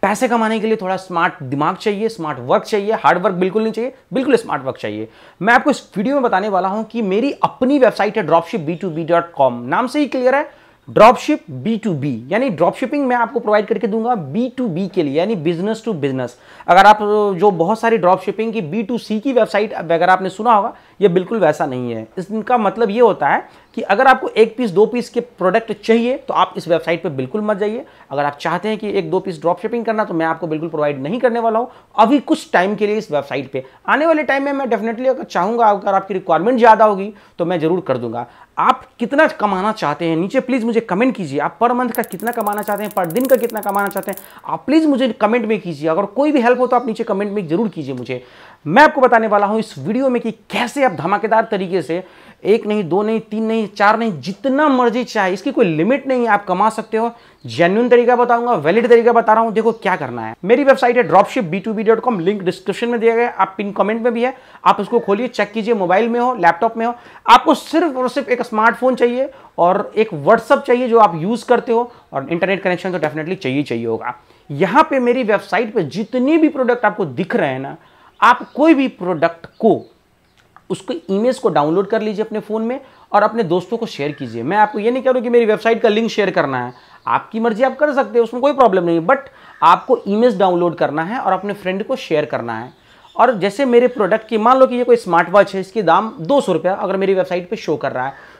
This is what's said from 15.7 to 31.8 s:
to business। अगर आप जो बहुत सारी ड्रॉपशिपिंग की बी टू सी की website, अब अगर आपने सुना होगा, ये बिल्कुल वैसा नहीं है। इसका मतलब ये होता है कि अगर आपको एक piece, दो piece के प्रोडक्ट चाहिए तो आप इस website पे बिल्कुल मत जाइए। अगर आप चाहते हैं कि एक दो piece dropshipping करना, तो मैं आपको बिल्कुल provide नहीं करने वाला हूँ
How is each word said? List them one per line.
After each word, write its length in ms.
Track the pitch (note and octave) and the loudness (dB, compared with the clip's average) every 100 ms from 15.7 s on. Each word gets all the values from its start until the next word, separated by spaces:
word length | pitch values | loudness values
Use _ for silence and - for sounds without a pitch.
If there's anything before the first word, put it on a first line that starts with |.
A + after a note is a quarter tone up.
| A3 | -4
to 100 | A#3 F3+ | -6 -4
business। 340 | C#3 C3 B2 - - - - | -4 -4 -6 -10 -20 -18 4
अगर 200 | F3 G3 | 8 8
आप 120 | G#3+ G#3 G#3+ G#3 F#3 | 6 4 2 2 2
जो 120 | G#3 | 2
बहुत 280 | F3+ E3 A3 | 2 0 2
सारी 180 | A#3 A3+ | 2 2
ड्रॉपशिपिंग 540 | F3 F#3 G3 G3 A3+ | 4 2 0 -4 -4
की 80 | A3 | -4
बी 200 | D#3 G3 | -4 -6
टू 160 | G3+ A#3+ | -4 -6
सी 200 | - G#3+ | -4 -4
की 120 | C#4 | 0
website, 400 | B3 G#3+ G#3 G#3+ | 2 2 0 -2
अब 200 | - E3 | -6 -2
अगर 180 | E3 F3 | 0 4
आपने 180 | F#3 F#3 | 2 0
सुना 240 | - G#3+ | -4 2
होगा, 180 | A3 G#3+ - _ _ | 2 2 -8 _ _
ये 80 | F#3 | 2
बिल्कुल 300 | F3 F3+ A3+ | 2 0 0
वैसा 260 | E3+ D3+ D3+ | 2 2 -2
नहीं 260 | B2+ B2 | -4 -6
है। 140 | A2+ A2 - | -8 -10 -12
इसका 400 | F3 A3 G#3 B3 | -8 -8 0 0
मतलब 320 | G3+ F#3+ A3+ | 0 0 -2
ये 100 | G#3 | 4
होता 280 | A#3 F3+ C#3+ | 2 4 0
है 180 | G3+ - - _ - | 0 -4 -20 _ -12
कि 60 | |
अगर 240 | - G3+ C4+ | -2 4 6
आपको 220 | C4+ B3 | 4 2
एक 280 | - A3 A3 | 2 2 2
piece, 120 | A#3+ | -2
दो 160 | E3+ G#3+ | 2 2
piece 220 | A#3+ - | 2 -4
के 100 | A#3+ | -6
प्रोडक्ट 520 | A#3 _ F#3 G3 A3 | -6 _ 0 0 -2
चाहिए 420 | G#3 - A3+ A#3 C4+ | -10 0 2 2 -4
तो 160 | - | -4
आप 200 | D3+ F#3 - | 0 0 -2
इस 120 | D#3+ | -2
website 340 | E3 D#3+ E3+ | 0 0 -2
पे 60 | F3+ | -4
बिल्कुल 300 | C3+ C3 G#3+ | -6 -6 -4
मत 160 | G#3+ G#3 | -4 -2
जाइए। 280 | G#3 A3+ D4+ - - | -2 -6 -10 -20 -8
अगर 140 | C#3 | -4
आप 140 | C#3+ - | -4 -2
चाहते 280 | E3 F3 G3+ | -4 -4 -4
हैं 100 | G#3+ | -4
कि 120 | G#3 | -2
एक 200 | G3 E3 | -4 -2
दो 100 | F3+ | -2
piece 200 | F#3+ D#3+ | -4 -4
dropshipping 440 | D#3+ F3 A3 A#3+ | -2 -2 -4 -4
करना, 200 | A3+ A3 | -4 -4
तो 100 | G#3 | -2
मैं 120 | E3+ E3 | -2 -2
आपको 200 | D#3+ E3+ | -2 -4
बिल्कुल 220 | D#3 E3 | -6 -6
provide 340 | D#3+ D3+ C#3 | -2 -2 -2
नहीं 180 | C#3 A#3 | -6 0
करने 200 | B3 A#3 | 0 0
वाला 180 | A3+ A3 | 0 0
हूँ 120 | B3 - | -4 -10